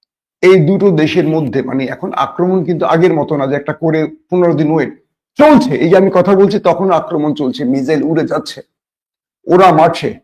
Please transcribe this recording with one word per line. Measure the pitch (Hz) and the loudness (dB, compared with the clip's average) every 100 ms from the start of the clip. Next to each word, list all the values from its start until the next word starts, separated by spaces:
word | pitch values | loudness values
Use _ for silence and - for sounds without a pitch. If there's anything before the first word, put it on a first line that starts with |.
| _ _ _ _ | _ _ _ _
এই | 185 190 151 | 4 4 2
দুটো | 196 202 | 0 0
দেশের | 156 151 180 156 | 0 0 0 -2
মধ্যে, | 160 139 131 | -2 -2 -4
মানে, | 123 131 127 | -4 -6 -6
এখন | 131 190 | -8 -8
আক্রমণ | - - - 180 190 | -6 -6 -4 -2 -2
কিন্তু | 156 170 - | -2 -2 0
আগের | 165 175 | 2 2
মতো | 160 143 151 | 0 -4 -4
না | 135 | -4
যে | 143 | -4
একটা | 147 | -6
করে | 143 160 160 151 - - | -6 -4 -2 -4 -8 -6
পনেরো | 180 175 | 0 0
দিন | 147 156 | 0 0
ওয়েট | 160 123 - _ _ _ - | -2 -4 -8 _ _ _ 2
চলছে। | 302 285 - 135 | 6 6 2 0
এই | 165 | 2
যে | 185 | 2
আমি | 190 | 2
কথা | 185 180 190 | 2 2 2
বলছি, | 196 208 | 2 2
তখন | 180 165 190 | 0 0 0
আক্রমণ | 160 156 165 151 | -2 -2 -4 -4
চলছে, | 147 131 123 | -4 -4 -4
মিসাইল | 123 135 131 151 | -4 -2 -2 -2
উড়ে | 151 165 127 | -2 -2 -2
যাচ্ছে, | 151 - - - _ _ _ _ _ _ _ - | -6 -8 -16 -20 _ _ _ _ _ _ _ 0
ওরা | 180 185 | 4 4
মারছে | 156 165 - 127 101 | 4 2 0 -8 -10